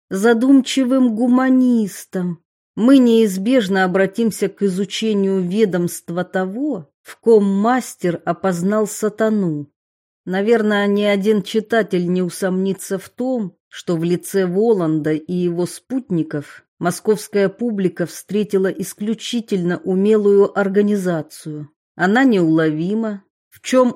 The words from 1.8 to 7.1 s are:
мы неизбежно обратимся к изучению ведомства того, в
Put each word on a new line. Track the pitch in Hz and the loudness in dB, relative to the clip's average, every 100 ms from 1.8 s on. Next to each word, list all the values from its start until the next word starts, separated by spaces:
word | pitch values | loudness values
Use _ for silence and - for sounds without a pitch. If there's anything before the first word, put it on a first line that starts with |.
| 202 - - 185 180 165 _ _ _ | 0 -6 -10 -6 -6 -8 _ _ _
мы | - 233 277 | 0 6 6
неизбежно | 240 226 214 185 208 262 190 190 | 6 4 2 0 0 0 2 0
обратимся | 185 190 190 226 226 - 190 | 2 2 0 0 -2 -2 -6
к | - | -2
изучению | 202 180 190 - 220 202 196 190 | -2 -2 -6 -4 -2 0 0 0
ведомства | 175 208 214 180 175 - - 175 | -2 0 0 0 -2 -6 -8 -8
того, | 180 190 185 214 294 208 143 _ | -4 -4 -4 -4 -6 -6 -10 _
в | - | -20